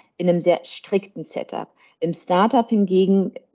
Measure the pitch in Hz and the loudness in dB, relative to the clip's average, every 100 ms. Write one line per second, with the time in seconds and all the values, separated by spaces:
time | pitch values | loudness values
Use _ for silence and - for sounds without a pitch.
0 | _ - 180 175 170 170 - - - 196 | _ -4 0 0 2 0 -2 -14 -4 -4
1 | - 165 - - - - - _ _ - | -4 -16 -12 -12 -10 -12 -12 _ _ -8
2 | 165 165 - 180 226 262 233 220 190 185 | -8 -8 -2 0 2 2 0 0 2 2
3 | 190 196 185 - _ | 2 2 0 -8 _